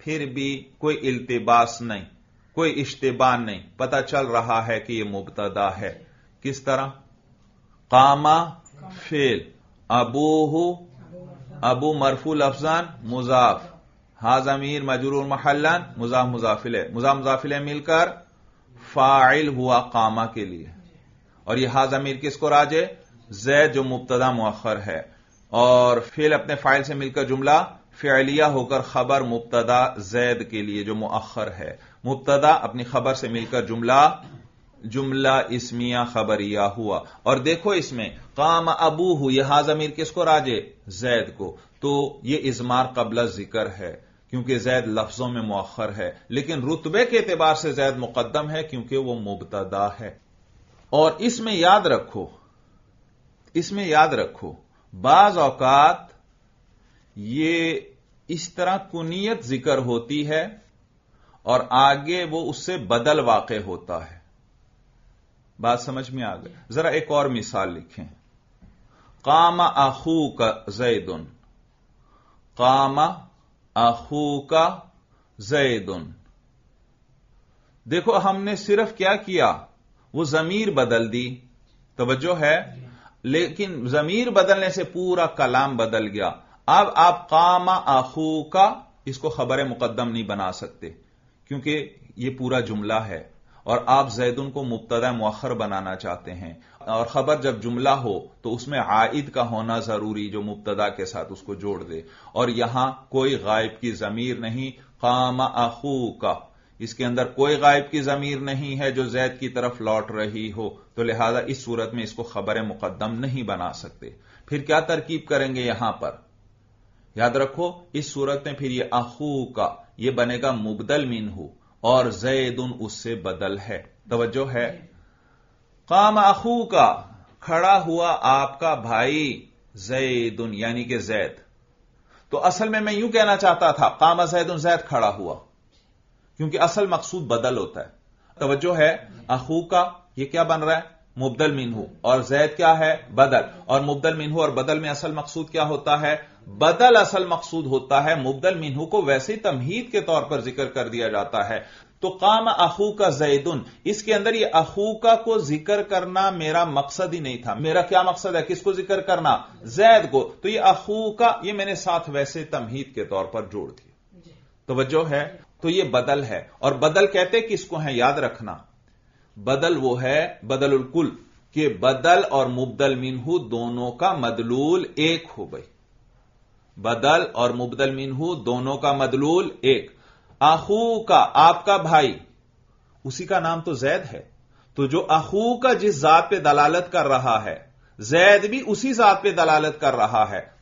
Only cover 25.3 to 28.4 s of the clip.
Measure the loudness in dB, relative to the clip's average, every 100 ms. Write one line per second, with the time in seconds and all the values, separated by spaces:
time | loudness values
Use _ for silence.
25.3 | _ _ 2 6 6 6 4 -2 0 2
26.3 | 2 -2 -2 2 2 0 -6 -6 -4 -2
27.3 | 0 4 4 2 -8 _ -8 2 2 4
28.3 | 4